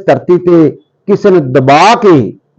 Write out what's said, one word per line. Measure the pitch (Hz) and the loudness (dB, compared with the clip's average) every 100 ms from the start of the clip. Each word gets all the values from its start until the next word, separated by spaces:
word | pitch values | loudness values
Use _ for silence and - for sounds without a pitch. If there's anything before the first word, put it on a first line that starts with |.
| - | -2
ਧਰਤੀ | 131 - 175 | -4 -2 -2
ਤੇ | 180 170 151 - _ _ - | 0 0 0 -4 _ _ -6
ਕਿਸੇ | 196 208 | -2 0
ਨੂੰ | 180 135 | 0 -2
ਦਬਾ | 135 131 147 196 | -2 2 2 2
ਕੇ | 240 208 151 98 - _ | 2 2 0 -2 -10 _